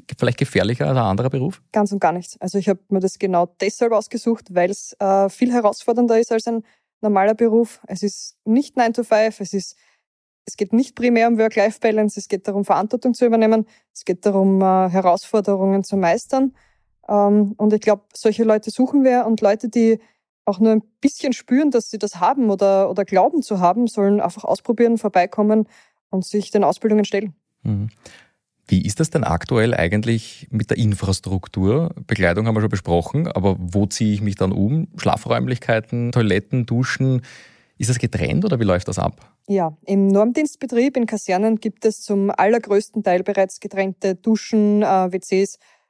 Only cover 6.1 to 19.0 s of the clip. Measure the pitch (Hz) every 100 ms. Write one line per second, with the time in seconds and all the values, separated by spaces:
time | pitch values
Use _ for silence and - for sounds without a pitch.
6.1 | 226 233 226 240 226 - _ _ _ 214
7.1 | 202 196 220 233 220 226 - - 196 202
8.1 | - - - - 233 294 - 233 233 226
9.1 | 214 220 - 185 202 - - _ _ _
10.1 | _ _ _ - - 202 226 277 - 240
11.1 | 233 233 226 220 220 208 - 226 214 214
12.1 | 208 - 196 - 202 202 180 214 247 254
13.1 | 233 240 226 220 220 214 _ _ - -
14.1 | 180 208 196 190 190 190 185 185 185 185
15.1 | 175 - 220 202 196 196 196 190 202 175
16.1 | 202 - 262 269 - _ _ _ _ -
17.1 | 202 202 208 202 214 214 214 214 202 -
18.1 | - 220 214 226 214 214 - 262 285